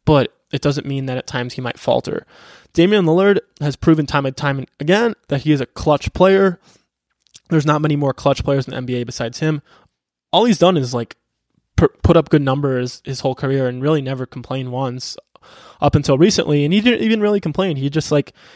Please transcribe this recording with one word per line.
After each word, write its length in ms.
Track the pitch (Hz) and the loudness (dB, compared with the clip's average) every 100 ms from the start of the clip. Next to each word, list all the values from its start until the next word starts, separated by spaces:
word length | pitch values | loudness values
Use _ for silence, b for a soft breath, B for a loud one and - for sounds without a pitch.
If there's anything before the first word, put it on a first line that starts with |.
but 300 | - 147 123 _ - | 2 2 2 _ -10
it 100 | 135 | -4
doesn't 240 | 147 143 139 | -2 -4 -6
mean 200 | 139 131 | -8 -6
that 120 | 127 | -8
at 100 | - | -8
times 260 | 127 123 | -8 -8
he 80 | - | -8
might 180 | 123 - | -10 -6
falter. 460 | - 120 - - - B B B B | -2 -2 -2 -8 -10 B B B B
Damian 320 | - 180 214 165 | 2 4 4 2
Lillard 340 | 170 196 196 - - | 4 4 2 -2 -6
has 140 | 147 - | -6 0
proven 300 | - 156 143 | 2 2 2
time 200 | 147 135 | -2 -4
and 100 | 131 | -4
time 300 | 143 139 - - | -4 -4 -8 -8
again 340 | 151 202 233 208 - | 0 2 0 -4 -6
that 140 | 143 | -4
he 100 | 151 | 0
is 100 | 147 | 0
a 40 | 123 | -2
clutch 460 | - 156 143 - | -4 0 0 -2
player. 460 | - 185 190 196 180 b b b _ _ _ _ - - | 2 4 4 2 0 b b b _ _ _ _ -18 -2
There's 180 | 160 147 | 0 2
not 140 | 151 | 0
many 140 | 151 147 | 0 0
more 180 | 139 | -2
clutch 300 | - 143 135 | 0 0 0
players 240 | - 135 135 | 0 -2 -2
in 40 | |
the 60 | 131 | -8
N 80 | 123 | -6
B 100 | 123 | -6
A 80 | |
besides 360 | 117 - 117 - | -6 -6 -8 -4
him. 220 | 156 151 b b b _ _ _ - | -4 -4 b b b _ _ _ -2
All 140 | 175 240 | 2 2
he's 120 | 185 | 4
done 180 | 175 180 | 4 4
is, 180 | 123 | 0
like, 220 | 123 117 - _ _ _ _ _ - | -4 -6 -12 _ _ _ _ _ 0
pu-, 120 | 170 _ | 0 _
put 160 | - 170 | 2 2
up 120 | - | 4
good 120 | 151 | 0
numbers 600 | 139 135 143 127 123 - - | 2 -2 -2 -2 -4 -8 -12
his 140 | 131 | -6
whole 160 | 135 131 | -6 -4
career 320 | 139 135 127 | -4 -2 -2
and 140 | 127 | -2
really 200 | 139 156 | -2 -2
never 240 | 131 135 127 | -2 -8 -10
complained 460 | 131 120 135 127 | -12 -10 -8 -6
once 440 | 123 131 127 - - _ _ B B B B | -6 -6 -8 -12 -16 _ _ B B B B
up 120 | - | 0
until 240 | 151 143 135 | 0 2 4
recently. 460 | 196 - - 147 | 4 2 0 0
And 100 | 147 | 2
he 80 | 202 | 2
didn't 200 | 233 233 | 2 2
even 200 | 220 220 | 0 0
really 180 | 208 208 | 2 0
complain. 360 | 165 147 190 139 | -2 -4 -4 -2
He 160 | 139 | -2
just, 200 | 156 - | -2 0
like, 220 | 147 - b b | -2 -2 b b